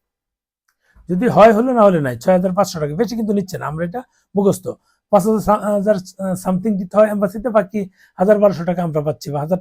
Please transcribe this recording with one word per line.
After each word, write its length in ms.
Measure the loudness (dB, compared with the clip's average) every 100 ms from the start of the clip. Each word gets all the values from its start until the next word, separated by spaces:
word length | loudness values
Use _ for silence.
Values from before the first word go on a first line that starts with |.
| _ _ _ _ _ _ _ _ _ _ -6
যদি 200 | -2 2
হয় 240 | 6 6
হলো, 200 | 6 2
না 100 | 4
হলে 180 | 4 4
নাই। 180 | 0 -2
ছয় 160 | 0
হাজার 180 | 2 2
পাঁচশো 280 | 0 -2 -2
টাকা, 140 | -6
বেশি 220 | -4 -4 -4
কিন্তু 160 | -2
নিচ্ছে 260 | -2 -4 -8
না। 80 | -8
আমরা 180 | -6
এটা 180 | -8 -8 -14 _ _
মুখস্থ, 340 | 0 0 0 -4 -12 _ _ _
পাঁচ 120 | 2 2
হাজার 140 | 0
সা-, 240 | 0 0 0
হাজার, 220 | 0 0 -2
আহ, 380 | -4 -10 -6
সামথিং 420 | -6 -4 -2 -2 -4
দিতে 200 | -2 0
হয় 120 | 0
এম্বাসিতে, 400 | 0 -4 -4 -2
বাকি 400 | -2 -2 -4 -8 _ _ -2
হাজার 200 | 2 4
বারোশো 260 | 2 0
টাকা 180 | -4 -4
আমরা 180 | -4 -4
পাচ্ছি 300 | -4 -6 -6
বা 100 | -6
হাজার 180 | -4 -4